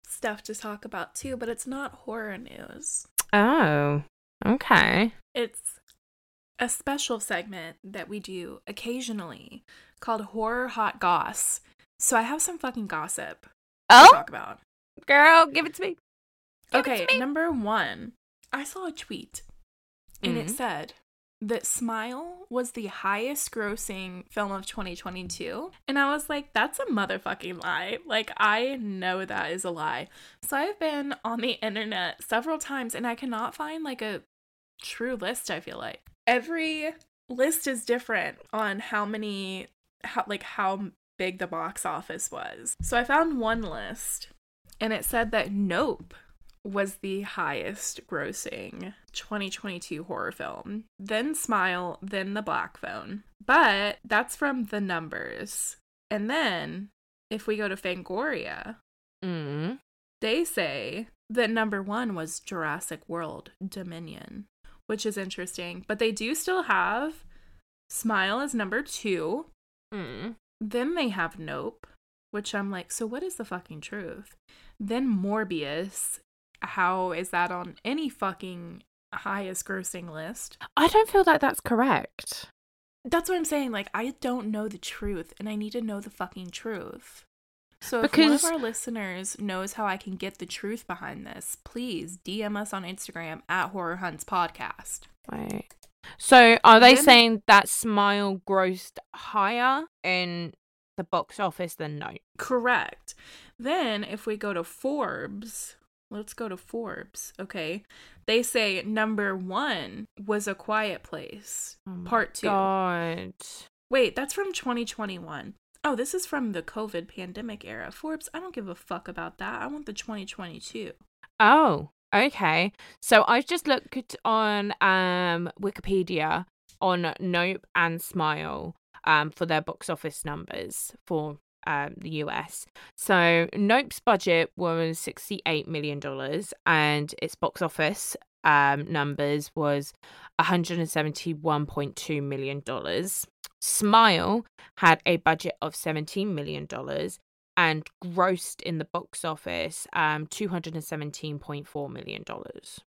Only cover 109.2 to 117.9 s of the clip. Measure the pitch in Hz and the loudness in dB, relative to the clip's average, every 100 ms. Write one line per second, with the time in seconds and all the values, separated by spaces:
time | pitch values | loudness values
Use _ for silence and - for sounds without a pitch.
109.2 | 202 190 185 190 285 202 117 95 214 - | -2 -2 -4 -2 -2 -2 -6 -12 -16 -14
110.2 | 202 208 208 190 - 214 214 180 - 156 | -4 -2 -2 -6 -2 -2 -2 -6 -10 -14
111.2 | 135 208 - - - - - 180 180 233 | -12 -16 -12 -10 -10 -12 -14 -12 -2 0
112.2 | - - 208 196 190 190 185 175 170 165 | 0 -2 0 2 2 2 0 0 -2 -4
113.2 | 185 - - - - _ _ 269 233 - | -8 -14 -18 -18 -20 _ _ 2 2 2
114.2 | 285 - 392 349 262 240 233 - 208 185 | -6 -4 -4 -4 -4 -4 -4 -6 -8 -8
115.2 | 170 147 - - _ _ 302 247 269 370 | -12 -12 -12 -18 _ _ -2 -2 -2 -4
116.2 | - 294 240 180 165 - 214 175 170 - | -4 -4 -2 -4 -8 -8 -6 -8 -10 -14
117.2 | 180 180 233 208 - - - | -12 -10 -12 -12 -12 -12 -12